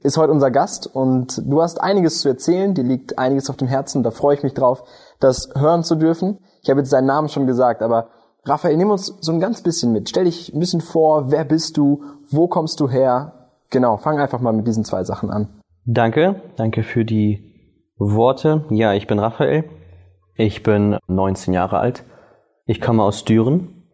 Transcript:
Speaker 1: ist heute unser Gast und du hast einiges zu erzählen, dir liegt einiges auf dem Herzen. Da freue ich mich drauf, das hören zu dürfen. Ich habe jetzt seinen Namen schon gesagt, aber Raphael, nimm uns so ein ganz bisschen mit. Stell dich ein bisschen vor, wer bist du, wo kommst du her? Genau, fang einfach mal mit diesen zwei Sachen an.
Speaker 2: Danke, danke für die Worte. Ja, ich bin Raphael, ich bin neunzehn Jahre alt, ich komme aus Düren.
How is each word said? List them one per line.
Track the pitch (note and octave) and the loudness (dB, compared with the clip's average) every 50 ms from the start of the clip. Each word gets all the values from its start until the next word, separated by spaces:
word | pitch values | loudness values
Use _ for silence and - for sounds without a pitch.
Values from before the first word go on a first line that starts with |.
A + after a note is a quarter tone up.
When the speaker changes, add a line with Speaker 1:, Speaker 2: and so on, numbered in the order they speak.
Speaker 1:
ist | - C#3+ - | -4 -2 0
heute | D#3+ D#3 D3 | 2 2 2
unser | D#3+ C#3+ C#3 C3 | 4 2 2 2
Gast | A#2+ C#3 E3+ - - - - | 2 0 -2 -2 -6 -12 -12
und | - - C3+ C3 C3 C3 B2+ B2+ B2+ - - D3 | -10 -6 -2 0 0 0 0 -2 -4 -8 -8 -4
du | C3+ C#3 D#3 | -2 0 0
hast | E3+ E3+ E3+ - | 0 0 -2 -4
einiges | - F#3 G3+ G3 F3 D#3 - - | -2 0 2 2 2 0 0 0
zu | - C#3 | 0 0
erzählen, | B2 - - E3 F3 F#3 G3 G3+ | 0 0 0 0 0 2 2 0
dir | F#3 C#3+ B2 | 0 0 0
liegt | B2 C3 B2 - - - - | 0 -2 -2 -4 -8 -6 -2
einiges | C3 C3 C#3 C3+ C3+ - | 0 0 0 0 -2 -4
auf | A#2+ - | -6 -4
dem | C#3 B2 | -2 -2
Herzen. | C3+ C3+ - - - C#3 | -2 -2 -4 -2 -4 -2
Da | A2+ A#2 | -2 -2
freue | A2 - - C#3+ C#3+ | -2 0 2 2 2
ich | C#3+ | 2
mich | C#3+ C3 - | 0 -6 -2
drauf, | B2+ B2+ B2 C3 - - - - - - - _ - | 0 2 2 0 0 -6 -20 -20 -20 -20 -20 _ 0
das | - C3 C3 - - - - | 2 2 2 2 -6 -8 -4
hören | C#3 C#3+ D#3 E3+ E3+ D#3+ | 0 2 2 2 2 2
zu | - E3 | 0 0
dürfen. | D#3 D#3+ E3 E3 E3 F3+ F#3+ G3+ - _ _ _ _ | 2 2 2 2 0 -2 -4 -4 -6 _ _ _ _
Ich | - - | -2 0
habe | C3+ C#3+ | 2 2
jetzt | C#3 C3 | 2 2
seinen | C#3+ C3 C3 | 2 2 2
Namen | C3+ C#3 D3+ D#3 C#3+ | 2 0 0 -2 -2
schon | - C#3+ C3+ | -2 -2 0
gesagt, | B2+ B2 A#2+ B2+ A#2+ A2+ - | 0 2 2 2 2 2 0
aber | A2 A#2 A#2 A2+ A2+ - _ _ _ _ _ _ - | -2 0 0 0 -2 -4 _ _ _ _ _ _ -4
Raphael, | C3 D3 D3+ - E3+ D3+ E3 | -4 -4 -2 0 0 2 2
nimm | F#3 G#3+ | 2 2
uns | G#3 F#3+ - - - - | 0 -2 -2 -8 -12 -8
so | - D#3+ | -6 -2
ein | E3 E3 | -2 -2
ganz | F3+ A3 A3+ - | -2 -2 -4 -2
bisschen | - F3 E3 - - A#2+ | -2 -2 -2 0 0 0
mit. | A2+ G#2 - - | 0 0 -2 -2
Stell | - F3+ F#3+ | -2 0 0
dich | F3 D#3+ - - - - | 0 0 -2 -12 -8 -4
ein | D3+ | -4
bisschen | F3+ F3+ - E3 | -2 -2 -2 -4
vor, | D#3+ - - E3 D#3+ D#3 D3+ D3+ C3+ B2+ | -4 -2 0 2 4 4 4 2 2 0
wer | D#3 D#3 D#3 | 0 0 0
bist | C3+ D#3 E3 D#3+ - - | 0 0 0 0 -2 0
du, | D3+ C#3+ C#3+ D3 C#3+ - - - - - - | 2 2 2 2 0 -2 -16 -20 -20 -12 -4
wo | C#3 D3 E3+ F3 | 0 0 2 2
kommst | - F3+ D#3 D#3+ - - | 2 -2 -2 -4 -2 -2
du | D3 C3 | -2 0
her? | C3+ C3 C3 B2+ B2 B2+ D3 - - - - _ _ _ _ - | 2 2 2 2 2 0 -2 -6 -16 -20 -20 _ _ _ _ -4
Genau, | - C3 A#2+ - G#2+ G2+ | 0 2 2 2 2 0
fang | - D3+ D3+ C#3 | 0 -2 0 0
einfach | C#3 - - A#2+ | -2 -2 -2 -2
mal | B2 A#2 A2 | -2 0 0
mit | A2 G#2 | 0 0
diesen | A#2 A2 A2 G#2 | 0 -2 -2 -2
zwei | - - F#2+ F#2 | -4 -4 -6 -4
Sachen | F#2 F#2+ - - G2 | -6 -6 -6 -6 -6
an. | G2+ G#2+ G#2+ - - - _ _ _ _ - | -4 -4 -6 -6 -8 -20 _ _ _ _ -4
Speaker 2:
Danke, | B2 A2+ B2 A#2 A2+ A2+ D3+ E3 F#3+ G3 F#3+ - - - | -2 0 2 2 2 2 2 2 2 0 -2 -10 -18 -8
danke | - A2+ A2 - A2+ G#2+ | -4 -4 -2 -2 -4 -6
für | - - A#2+ A2 | -4 -2 -2 -2
die | A2+ A2+ G#2+ G#2 G#2 G#2 G2+ - - _ _ _ _ _ _ _ _ _ - | 0 0 0 0 0 0 -2 -8 -18 _ _ _ _ _ _ _ _ _ -4
Worte. | G2+ G2+ G#2 A2 A#2 B2+ C3+ C3 - D#3 D#3 D#3 D3+ D3+ | -2 0 2 4 4 4 2 2 0 0 0 0 -2 -2
Ja, | A2 G#2+ A2+ G#2+ G2 | 0 2 2 2 2
ich | G2+ - | 0 0
bin | - A2 G#2 | 0 -2 0
Raphael, | G#2 A2+ A2+ - C#3+ C#3 C#3 D#3 D#3 - - - - - - - - _ _ _ _ _ _ | 0 -2 -2 0 0 0 0 0 -2 -4 -12 -20 -20 -20 -20 -20 -20 _ _ _ _ _ _
ich | - A2 G#2 - - | -2 -2 -2 -2 -2
bin | - A2+ G#2 G#2 G#2 G#2 G2+ - _ | 0 0 2 2 2 0 0 -2 _
neunzehn | - F#2 F#2+ F#2+ G2 F#2+ - - - | -4 -2 0 0 0 -2 -4 -4 -2
Jahre | F#2 F2+ F2+ G2 - E2 | 0 0 0 0 0 -2
alt, | - B2 - - - - - - _ _ _ _ _ _ _ _ - | -2 -2 -4 -6 -14 -20 -20 -20 _ _ _ _ _ _ _ _ -6
ich | - A2 - | -6 -4 -2
komme | - - A#2 A2 | 0 0 2 2
aus | G2+ G2+ G2+ - - | 2 2 0 -2 0
Düren. | - A2 A2+ A2 B2+ D3+ F3+ F3 - - - _ _ | 2 2 4 4 2 2 0 -2 -6 -18 -20 _ _